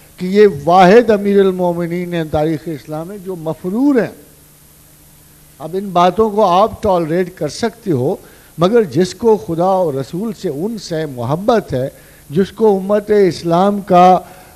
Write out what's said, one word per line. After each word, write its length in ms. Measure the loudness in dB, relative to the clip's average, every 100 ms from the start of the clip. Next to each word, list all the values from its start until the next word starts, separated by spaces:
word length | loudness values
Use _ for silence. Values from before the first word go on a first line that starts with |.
| -20 -10
कि 80 | -4
ये 160 | 2 2 2
वाहिद 480 | 0 4 8 6 4
अमीरुल 420 | 0 2 2 2 0
मोमिनीन 580 | -4 -4 -6 -6 -6
है 160 | -6 -4
तारीख़ 400 | -2 -2 -4 -8
इस्लाम 360 | -12 -10 -12 -12
में 140 | -14
जो 120 | -12 -10
मफरूर 640 | -8 -8 -6 0 2 2
है। 140 | -2 -6 -20 -20 _ _ _ _ _ _ -20 _ _ _ -20 _
अब 160 | -10 -8
इन 160 | -2
बातों 360 | 2 2 2 0
को 100 | 2
आप 380 | 2 4 2 0
tolerate 520 | 0 0 0 -2 -4 -6
कर 120 | -10
सकते 400 | -6 -6 -6 -4
हो, 280 | -2 -2 -4 -10 -20 -20 -2
मगर 260 | 2 2 2
जिसको 520 | 0 -2 0 0 0
खुदा 260 | 0 -2 0
और 280 | 0 0 -4
रसूल 380 | -8 -8 -8
से, 160 | -8 -8
उनसे 560 | -6 -6 -8 -8 -8 -6
मोहब्बत 640 | -8 -4 -2 0 0 0
है, 380 | -6 -6 -10 -20 -20 -6
जिसको 400 | -2 -2 0 2
उम्मत 400 | 2 0 -4 0
इस्लाम 720 | 2 2 0 -2 2 2 0
का, 460 | 2 6 6 4 0 -18 -20